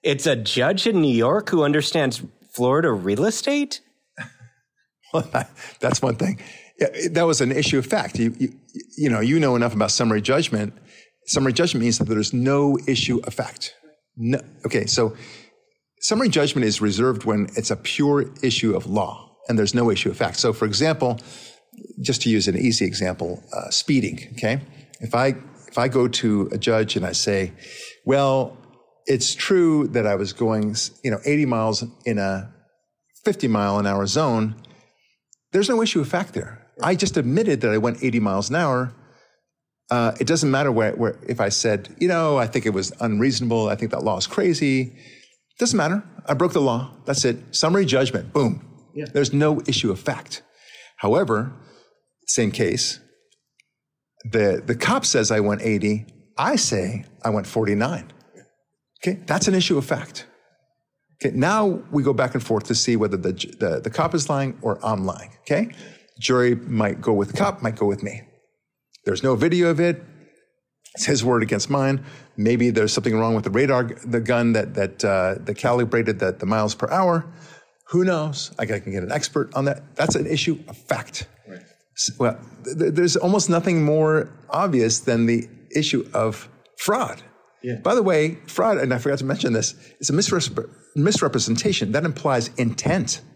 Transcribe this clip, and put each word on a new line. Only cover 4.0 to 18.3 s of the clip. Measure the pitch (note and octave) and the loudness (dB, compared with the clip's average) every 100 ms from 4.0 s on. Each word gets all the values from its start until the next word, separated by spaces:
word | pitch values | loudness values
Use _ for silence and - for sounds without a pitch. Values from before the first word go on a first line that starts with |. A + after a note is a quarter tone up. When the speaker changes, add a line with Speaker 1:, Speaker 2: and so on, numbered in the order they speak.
| _ - | _ -16
Speaker 1:
<laughs> | - _ - _ _ _ _ _ _ | -16 _ -20 _ _ _ _ _ _
Speaker 2:
Well, | - - | -4 -2
that, | B2 A2 - - - | -4 -6 -14 -20 -4
that's | B2 C3+ | -2 0
one | C3 A2+ | 0 0
thing. | F#3+ A#2 - - - - | -2 -2 -10 -20 -20 -4
Yeah, | - - - | -2 -2 -2
that | E3 | 2
was | E3+ D3+ | 2 2
an | B2+ | 0
issue | C3+ C#3 C#3 | 0 0 0
of | A#2+ | 0
fact. | F#3+ F#2+ - | -2 -2 -2
You, | A#2 - | -2 0
you, | B2 - _ - - - | -6 -6 _ -20 -16 -2
you | D3 | 0
know, | A2+ | 2
you | A#2 D#3+ | 2 4
know | C#3+ | 4
enough | A#2+ A#2 | 2 0
about | G#2 A#2 | 0 0
summary | - A#2 G#2+ | 2 2 2
judgment. | G2+ C#3 D#3+ G#2+ G#2 - - - _ _ - | 2 0 0 -2 -4 -10 -20 -20 _ _ -4
Summary | - C3+ | 0 0
judgment | A2+ E3+ B2+ | 2 0 2
means | A#2 A2+ | 0 0
that | - | 0
there's | A2 G#2 | 0 0
no | B2 C3 C#3+ C#3+ C3+ - | 0 2 4 4 2 0
issue | C3 - A#2+ | -2 0 -2
of | - | -2
fact. | - A#2 - - - - _ _ - | -8 -8 -8 -14 -14 -20 _ _ -6
No, | A#2 C3+ - - A#2 | -2 -2 -4 -10 -4
okay, | A#2 G#2+ | -2 0
so | - A2+ - - - - _ _ _ _ _ | 0 0 -2 -18 -20 -20 _ _ _ _ _
summary | - A3 B3+ | -2 0 2
judgment | D#3 C#3+ C3 A2 | 2 2 2 0
is | G2+ | 0
reserved | G#2 G2 B2+ A2+ | 0 2 0 0
when | A2 G#2 G2 | 0 0 0
it's | - A2+ | -4 -4
a | G2+ | -4
pure | - - C#3+ C#3+ C3+ | -4 0 2 2 0